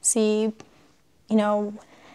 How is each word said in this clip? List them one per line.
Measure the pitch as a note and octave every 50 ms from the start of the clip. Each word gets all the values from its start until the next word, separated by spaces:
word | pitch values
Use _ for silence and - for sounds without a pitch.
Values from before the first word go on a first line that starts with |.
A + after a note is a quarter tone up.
see, | - - - A#3 G#3+ G#3+ G#3+ G#3+ G#3+ A3 G#3+ - - - _ - _ _ _ _ _ _ _ _ _ _
you | A3
know, | A3 G#3 G#3 G#3 G#3 G#3 G#3 G#3 G#3+ - _ - - - - -